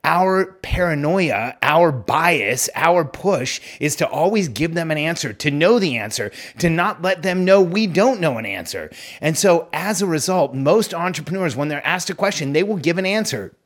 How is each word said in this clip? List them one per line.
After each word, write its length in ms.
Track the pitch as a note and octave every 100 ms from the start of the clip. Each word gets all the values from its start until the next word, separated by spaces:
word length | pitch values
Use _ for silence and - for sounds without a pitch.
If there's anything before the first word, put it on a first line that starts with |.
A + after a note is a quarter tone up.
our 480 | D3+ E3+ F#3 F#3+ F#3+ -
paranoia, 920 | - - F3 D3+ D3 F#3+ E3 G#2 A#2+ -
our 280 | C3+ D#3 E3+
bias, 760 | C3+ G2 C3+ E3+ D#3+ G2+ B2+ - -
our 280 | D#3+ F3
push 560 | D3+ - F#3 F3 B2+ - - -
is 160 | D3 C#3+
to 120 | E3
always 400 | C#3 E3+ A3 F3
give 260 | G#2+ D#3+
them 160 | E3 E3
an 80 | D3+
answer, 340 | D#3 E3 D3
to 180 | G#2 D3+
know 280 | C#3+ E3+ A#3+
the 180 | F#3+ A#2+
answer, 340 | G#2+ - G#2 - - -
to 100 | E3+
not 340 | D#3+ F#3 F#3+
let 200 | F#3 F#3
them 220 | F3+ F3+
know 180 | F#3 G3
we 240 | F3+ G3 A3
don't 340 | E3 A3+ A#3+
know 160 | D#3+ A#2
an 100 | A2
answer. 440 | G2 E2+ F#2+ D#2 - - -
And 160 | D3+ D#3
so 320 | G3+ E3+ E3
as 300 | D3+ F#3 F#3
a 40 | G3
result, 480 | D#3 C3 F3+ C#3
most 400 | C3 C3+ G#3+ G#3+
entrepreneurs, 600 | F3 F3 F3 D3 F#3+ F3+ A#2+
when 120 | D3
they're 180 | C#3+ -
asked 240 | F3+ E3+
a 40 |
question, 380 | F3 G3 G3+ C#3
they 100 | D3
will 140 | G3+ G#3
give 220 | D3 E3+
an 80 | F#3+
answer 500 | G#3 G#3+ B2+ F#2+ _